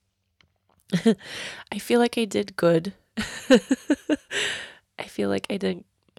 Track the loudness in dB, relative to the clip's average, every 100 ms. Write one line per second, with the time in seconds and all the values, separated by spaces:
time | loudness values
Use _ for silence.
0 | _ _ _ _ _ _ _ _ _ 0
1 | 2 2 -2 -12 -12 -14 -12 -8 0 2
2 | 2 0 -2 -2 -4 0 2 2 0 -10
3 | _ -10 -10 -4 4 6 6 -2 0 -2
4 | 0 -2 -2 -6 -4 -6 -12 -18 _ -16
5 | -10 -6 -4 -4 -4 -4 -4 -6 -10 _
6 | _